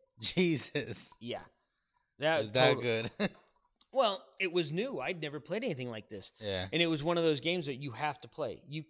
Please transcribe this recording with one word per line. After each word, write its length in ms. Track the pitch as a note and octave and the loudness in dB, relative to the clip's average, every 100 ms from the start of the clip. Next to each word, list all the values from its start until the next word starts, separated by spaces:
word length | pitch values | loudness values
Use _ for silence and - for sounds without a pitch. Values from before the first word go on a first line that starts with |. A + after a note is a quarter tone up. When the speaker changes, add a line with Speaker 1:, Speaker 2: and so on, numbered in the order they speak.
| _ - | _ -2
Speaker 1:
Jesus. 920 | A2 F3+ F3+ D3 - D3 A#2+ G2+ - - | 2 4 4 4 0 -4 -6 -8 -10 -12
Speaker 2:
Yeah. 220 | A#2 G#2 - _ _ _ _ _ _ - | -10 -8 -10 _ _ _ _ _ _ -2
That 180 | D3 D#3+ | 0 2
Speaker 1:
Was 140 | A2 | 2
that 160 | B2 B2+ C3+ | 4 6 4
Speaker 2:
total- 60 | |
Speaker 1:
good? 280 | A#2+ A2+ A#2 - | 2 0 -2 -2
<laughs> 120 | G#3 - _ _ _ _ _ | -2 -2 _ _ _ _ _
Speaker 2:
Well, 300 | C4 A3+ F#3+ - - | 2 2 0 -8 -4
it 140 | F#3+ | 0
was 200 | F3 D3+ | 2 0
new. 280 | E3 C4 E3+ | -2 -2 -4
I'd 220 | C#3 F3+ | -4 -4
never 180 | D3+ C#3+ | -6 -8
played 240 | - G#3 | -6 -4
anything 240 | B3+ C3 B2 | -2 -4 -6
like 200 | A2 - | -8 -10
this. 220 | G2+ - - | -8 -8 -6
Speaker 1:
Yeah. 280 | G#2 F#2+ F#2 | -2 -2 0
Speaker 2:
And 120 | D#3 | 2
it 40 | E3+ | 2
was 160 | D#3 | 2
one 140 | D#3+ E3+ | 2 4
of 80 | |
those 160 | E3 C#3+ | 4 2
games 240 | D3+ F3+ | 0 0
that 120 | D3 B2+ | -2 -6
you 160 | C#3+ | -8
have 260 | A2+ D3+ - | -4 -4 -4
to 80 | A#2+ | -10
play. 320 | - B2+ - - | -8 -6 -6 -8
You, 160 | D#3 | -10